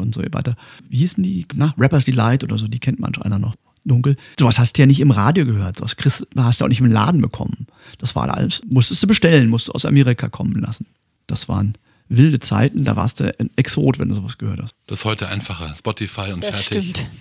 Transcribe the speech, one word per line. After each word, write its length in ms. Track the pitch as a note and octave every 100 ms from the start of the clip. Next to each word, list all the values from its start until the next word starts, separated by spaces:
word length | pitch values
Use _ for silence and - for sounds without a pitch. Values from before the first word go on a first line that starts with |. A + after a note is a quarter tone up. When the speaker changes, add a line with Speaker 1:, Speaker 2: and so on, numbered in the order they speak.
Speaker 1:
und 140 | A2+
so 80 | A2
weiter. 340 | - - - A2+ - - -
Wie 80 | B2+
hießen 240 | F3 -
die? 240 | F#3 F#3+ E3+
Na, 200 | C3+ D3+ -
Rappers 300 | C3+ D3+ C3
Delight 360 | B2+ A2 C3+
oder 140 | A#2 G#2+
so, 100 | G#2+
die 120 | A#2+
kennt 180 | - -
manch 220 | - -
einer 160 | - G2+
noch. 160 | A2 - _ _
Dunkel. 320 | - B2 C3+ C#3 - -
Sowas 180 | B2 A2+
hast 200 | A#2 -
du 40 |
ja 40 | C#3
nicht 140 | C3+
im 100 | C#3
Radio 340 | G#2 G#2+ F3+
gehört, 320 | C3 G#2+ F#2 -
sowas 200 | - -
kriegst, 300 | C3+ - - C3+
hast 240 | A#2+ A#2+
du 20 |
auch 40 | C3+
nicht 100 | A#2
im 100 | B2
Laden 300 | A2 A#2 F3
bekommen. 460 | - - - - A#2+ _ - -
Das 180 | - -
war 100 | B1
da 60 |
alles, 300 | - - - A#3
musstest 360 | C3 A#2+ -
du 40 | G3+
bestellen, 440 | G#3+ F3+ D#3 A#2
musst 180 | A#2 -
du 40 |
aus 120 | -
Amerika 460 | - C#3+ B2+ A#2 A2+
kommen 280 | - - G#2
lassen. 280 | A2 A2+ - _ _ _ -
Das 240 | A2+ -
waren 240 | F#2+ G2+ A2 _ _ _
wilde 300 | A#2 D#3 C#3
Zeiten, 460 | - G2+ C3+ -
da 120 | B2 G#2
warst 240 | A2+ -
du 140 | - -
ein 120 | A#2 -
Exot, 420 | B2+ - C3+ B2+
wenn 100 | -
du 40 |
sowas 240 | G2+ G2+ -
gehört 220 | A2 F2+
hast. 120 | A2 - -
Speaker 2:
Das 140 | G#2
ist 40 |
heute 240 | - - F2+
einfacher, 460 | G2+ - F2 D#2+
Spotify 580 | D2 - G#2 G2+ - G2
und 120 | F2+
Speaker 3:
Das 180 | G#3 G#2
Speaker 2:
fertig. 280 | G2+ G#2 F#3 F#2+
Speaker 3:
stimmt. 100 | - -